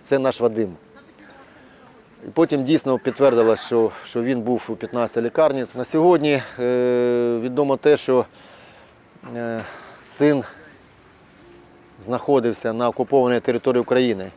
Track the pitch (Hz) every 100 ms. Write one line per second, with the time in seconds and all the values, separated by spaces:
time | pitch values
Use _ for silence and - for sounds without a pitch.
0 | - 139 131 - 117 110 101 85 - -
1 | - - - - - - - - - -
2 | _ - - - 165 147 131 160 135 127
3 | 135 - 139 117 113 107 - 120 110 -
4 | - 120 120 127 113 117 - 110 110 120
5 | 113 117 117 - 156 135 120 127 123 156
6 | 175 170 147 139 - - 123 123 123 123
7 | 123 120 120 117 123 123 139 135 151 143
8 | - 127 110 - - - - - - _
9 | _ - - 120 117 113 104 - - -
10 | - - 147 143 - - - - - -
11 | - - - - - - - - - -
12 | 92 120 - 139 117 107 117 113 120 110
13 | 123 139 123 123 - 117 - 123 117 127
14 | 123 98 95